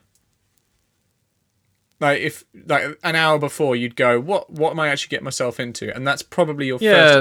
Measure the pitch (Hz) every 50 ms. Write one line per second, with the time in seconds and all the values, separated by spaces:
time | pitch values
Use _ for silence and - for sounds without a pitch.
0 | _ _ _ _ _ _ _ _ _ _ _ _ _ _ _ _ _ _ _ _
1 | _ _ _ _ _ _ _ _ _ _ _ _ _ _ _ _ _ _ _ -
2 | 151 143 143 104 107 151 - - - _ _ - - - 147 139 - 143 151 -
3 | - 175 160 160 160 156 156 147 151 139 - - 156 135 123 120 120 120 - -
4 | 131 123 120 120 127 170 208 - - - 175 151 151 156 147 165 156 147 139 139
5 | - - 143 - 135 135 - - 131 123 117 - 127 120 113 - - 107 98 117
6 | 131 139 139 - - _ - - 175 151 147 143 139 131 127 127 220 214 202 175
7 | 160 151 143 139